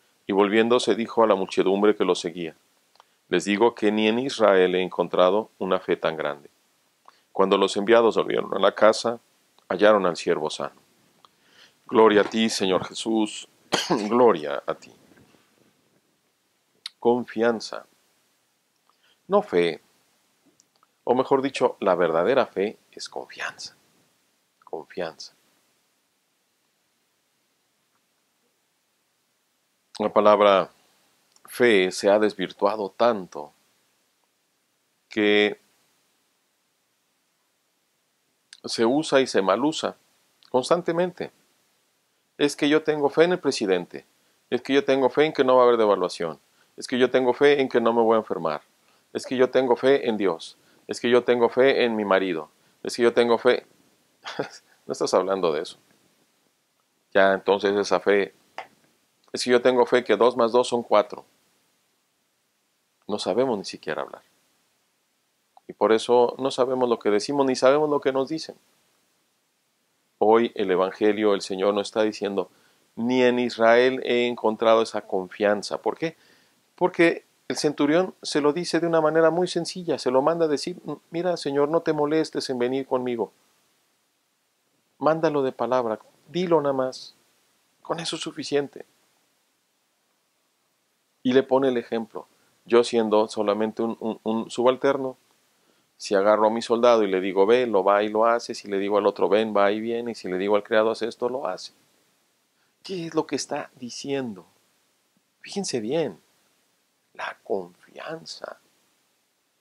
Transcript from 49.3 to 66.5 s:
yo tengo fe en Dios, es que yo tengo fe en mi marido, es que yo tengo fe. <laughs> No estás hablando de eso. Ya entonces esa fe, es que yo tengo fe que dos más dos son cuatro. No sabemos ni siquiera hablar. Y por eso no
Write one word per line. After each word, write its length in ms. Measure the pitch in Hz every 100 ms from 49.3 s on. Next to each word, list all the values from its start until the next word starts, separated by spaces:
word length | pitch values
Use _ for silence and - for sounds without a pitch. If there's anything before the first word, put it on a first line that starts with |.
| 127
yo 120 | 123
tengo 260 | 127 131 117
fe 320 | 131 139 -
en 80 | 107
Dios, 400 | 95 82 - - _ _ -
es 120 | 107
que 100 | 120
yo 140 | 120
tengo 240 | 120 120 117
fe 380 | 123 135 101 120
en 100 | 110
mi 80 |
marido, 460 | 101 95 95 80 76 _ _ _
es 120 | - -
que 80 |
yo 100 | 117
tengo 240 | 120 120 113
fe. 280 | 123 117 - _ _ _ _ _
<laughs> 400 | - - 143 - _ _ -
No 40 |
estás 240 | 135 143 101
hablando 360 | 92 95 87
de 120 | 76
eso. 160 | 92 - _ _ _ _ _ _ _ _ _ _ _ _ _
Ya 220 | 98 98
entonces 420 | 95 - 98 101 101
esa 240 | 98 92
fe, 360 | 104 101 95 - _ - - _ _ _ _ _ _
es 100 | -
que 60 | 123
yo 100 | 123
tengo 240 | 127 123 120
fe 160 | 123
que 120 | - -
dos 220 | 120 123
más 140 | 113
dos 160 | 123 123
son 160 | 120
cuatro. 420 | - 104 - - - _ _ _ _ _ _ _ _ _ _ _ _ _ _ _ _ _ -
No 100 | 101
sabemos 400 | 104 101 135 104
ni 80 | 90
siquiera 380 | - - 73
hablar. 180 | 67 - _ _ _ _ _ _ _ _ _ _ _ _ _ _ -
Y 60 |
por 180 | - 104
eso 440 | 110 - 123 120 -
no 140 | 135